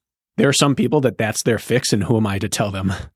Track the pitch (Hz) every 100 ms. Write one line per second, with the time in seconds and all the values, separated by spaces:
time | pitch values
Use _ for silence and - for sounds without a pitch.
0 | _ _ _ - 139 139 143 135 160 147
1 | 131 95 110 - - 107 - 120 - 110
2 | 92 113 107 98 101 - 104 95 95 92
3 | -